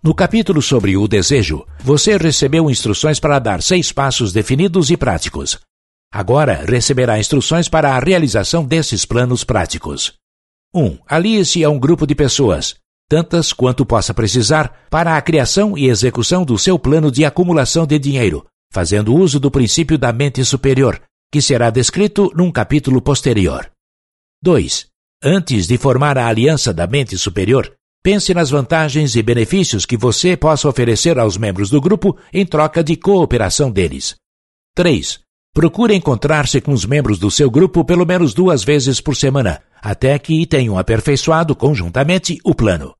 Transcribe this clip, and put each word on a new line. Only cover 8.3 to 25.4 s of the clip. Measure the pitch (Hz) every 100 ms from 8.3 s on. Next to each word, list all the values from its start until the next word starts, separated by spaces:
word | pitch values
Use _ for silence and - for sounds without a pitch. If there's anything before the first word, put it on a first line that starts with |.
| 104 95 165
desses | 139 160 151 98
planos | - 117 123 123
práticos. | - 107 87 - 80 71 - _ _ _ _ _ _
Um, | 180 120 67 _
alie-se | 151 196 220 175 175 151
a |
um | 147
grupo | 135 170 139
de | 143
pessoas, | 139 - 123 76 - - _ _ _
tantas | 151 170 170 156
quanto | - 127 123 123
possa | 113 -
precisar, | - 110 117 104 156 147 - _
para | 156 170 156
a |
criação | 147 160 120 - 208 175
e | 135
execução | 113 123 120 113 180 165
do | 110
seu | - 180
plano | 127 156 156
de | 123 151
acumulação | 180 180 165 123 165 160
de | 151
dinheiro, | 139 135 110 76 - _ _
fazendo | - 82 104 107
uso | 139 185 135
do | 135
princípio | 139 113 - 151 151
da | 123
mente | 117 143 131 123
superior, | 160 139 131 131 90 - _ _
que | 151
será | - 123 117
descrito | 113 120 - 208 - 196
num | 156 180
capítulo | 131 110 147 - 131
posterior. | - 139 139 110 90 - - _ _ _ _ _ _ _
Dois, | 175 151 65 - - _ _ _
antes | 139 190